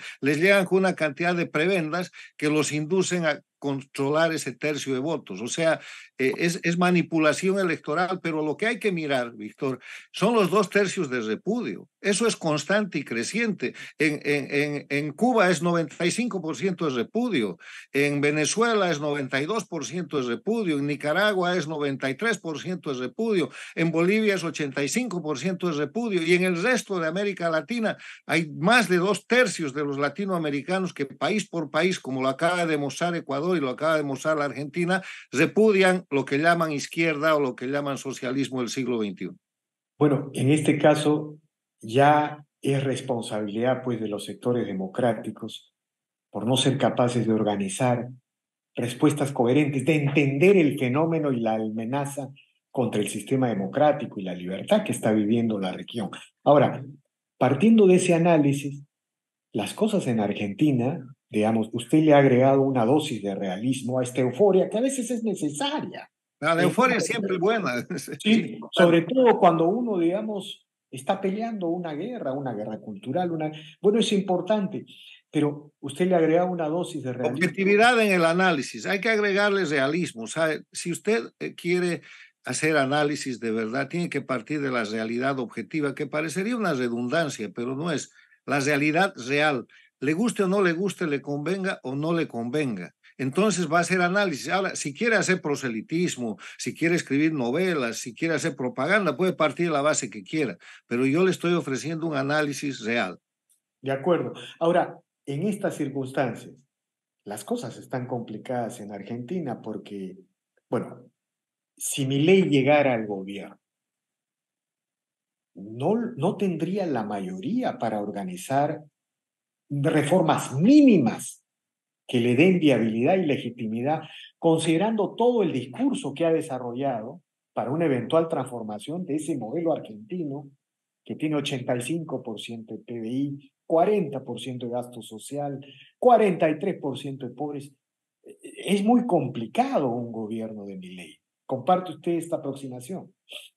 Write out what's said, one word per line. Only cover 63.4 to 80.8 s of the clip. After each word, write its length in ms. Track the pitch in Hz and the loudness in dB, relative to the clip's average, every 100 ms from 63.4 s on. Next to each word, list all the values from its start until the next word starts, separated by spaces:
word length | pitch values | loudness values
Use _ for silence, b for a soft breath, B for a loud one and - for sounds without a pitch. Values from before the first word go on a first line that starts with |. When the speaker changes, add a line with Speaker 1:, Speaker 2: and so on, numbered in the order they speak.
| 98 92 123 131 113 131 | -4 -4 -2 -2 -2 -2
Speaker 2:
a 40 | |
esta 180 | 123 - | -2 0
euforia, 480 | 131 - 202 185 180 | -2 4 6 6 2
que 80 | 214 | 0
a 40 | |
veces 300 | 262 262 214 | 0 -2 -4
es 120 | 240 | -2
necesaria. 840 | 220 190 151 143 285 294 - - - _ _ - | -2 -2 -4 -2 -4 -4 -6 -12 -16 _ _ -4
Speaker 1:
Ah, 140 | 151 165 | 0 2
la 60 | |
Speaker 2:
Es 80 | 180 | 2
Speaker 1:
euforia 260 | - 254 226 | 4 4 4
Speaker 2:
una 20 | |
Speaker 1:
es 80 | - | 0
siempre 320 | 226 196 185 | -2 -2 0
buena. 500 | 190 226 151 123 117 | 2 2 0 -4 -6
<laughs> 80 | 139 | -8
Speaker 2:
Sí, 200 | - 147 | -8 -4
Speaker 1:
Sí, 400 | 208 226 - - - | 2 2 2 -8 -6
Speaker 2:
sobre 340 | - 175 165 170 | 4 6 6 4
Speaker 1:
claro. 200 | 262 240 | 4 6
Speaker 2:
todo 140 | - | 8
cuando 280 | 185 165 165 | 6 6 2
uno, 320 | 226 240 190 | 2 0 0
digamos, 640 | 170 196 220 202 202 - _ _ _ | 0 0 -4 -6 -8 -16 _ _ _
está 300 | 127 - 190 | -14 -4 -2
peleando 460 | 190 208 226 214 170 | -2 -2 -6 -4 -4
una 260 | 175 170 | -4 -6
guerra, 400 | 147 214 240 139 | -6 -8 -6 -6
una 200 | 139 131 | -6 -6
guerra 260 | 104 107 107 | -6 -8 -10
cultural, 520 | - 98 127 165 180 | -10 -12 -6 -2 -2
una... 200 | 160 156 156 B B | -2 -6 -8 B B
bueno, 200 | 196 226 | 2 2
es 120 | 196 | 2
importante, 760 | 202 185 180 175 214 190 123 - B B B _ | 0 0 -2 0 0 -2 -8 -12 B B B _
pero 440 | 156 147 147 - _ | -2 0 -2 -14 _
usted 260 | 139 - 185 | -12 -2 2
le 80 | 175 | 4
ha 20 | |
agregado 300 | 160 165 180 | 4 4 2
una 200 | 175 156 | 0 -2
dosis 360 | 170 170 151 | -2 -4 -6
de 100 | 127 | -8
realismo. 240 | 120 123 139 | -4 -4 0
Speaker 1:
Objetividad 640 | 175 190 190 208 233 240 | -2 0 2 6 6 6
en 100 | 214 | 4
el 140 | 185 165 | 4 2
análisis, 640 | 175 190 151 120 - - | 4 2 2 -4 -8 -6
hay 120 | 196 | -2
que 100 | 226 | 0
agregarle 560 | 220 208 190 208 202 160 | 0 2 2 2 0 0
realismo. 580 | 147 135 170 165 113 | 0 2 0 -2 -6
O 40 | 110 | -10
sea, 320 | 156 160 151 - | -2 -2 -2 -8
si 200 | - | -10